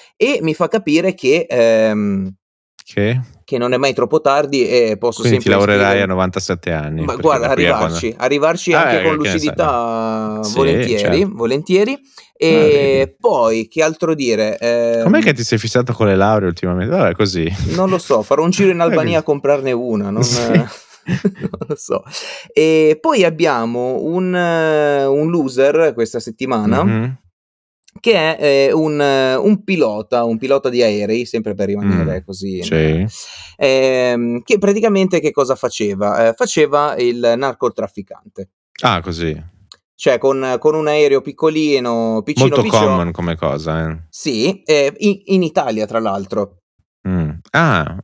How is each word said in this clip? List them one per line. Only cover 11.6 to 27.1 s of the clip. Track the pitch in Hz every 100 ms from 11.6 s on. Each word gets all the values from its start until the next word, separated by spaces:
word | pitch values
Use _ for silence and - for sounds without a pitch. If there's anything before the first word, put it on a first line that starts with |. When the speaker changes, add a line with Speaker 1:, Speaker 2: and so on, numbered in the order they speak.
| 160 185 214
Speaker 2:
Ah, | 277 _ - - -
Speaker 1:
E | 160 156 151
Speaker 2:
vedi. | 143 139 135 135 _
Speaker 1:
poi, | 233 151 113 113 110
che | 160
altro | 156 160 165
dire? | 156 127 107 107 -
Ehm, | 117 120 117 117
Speaker 2:
Com'è | 117 294
che | 214
ti | 131
sei | 113 113
fissato | 113 123 123
con | 113 107
le | 95
lauree | 101 110 92
ultimamente? | 82 90 90 104 185
Vabbè, | 107
così. | 90 104 92 80 98 - 170
Speaker 1:
Non | 190
lo | 180
so, | - 117
farò | 107 139
un | 170
giro | 185 190
in | 170
Speaker 2:
<laughs> |
È |
Speaker 1:
Albania | 170 165 160
Speaker 2:
così. | 165
Speaker 1:
a |
comprarne | 156 143 139 143 135
una, | 120 127 110 101
non, | 104
Speaker 2:
Sì. | 123 120 117
Speaker 1:
<laughs> |
non | 165 131 - - - - 180 202 - - - -
lo | 147
so. | - - - - - - -
E | - 160 160 156 156
poi | 330 262 170
abbiamo | 160 160 123 113 120 127 127
un, | 156 180 185
eh, | 180 175 165 160 151 147 143 139
un | 143 156
loser | 170 131 123 139 156 160
questa | 117 113 120
settimana, | 117 110 131 117 107 123
Speaker 2:
Mhm. | 113 110 123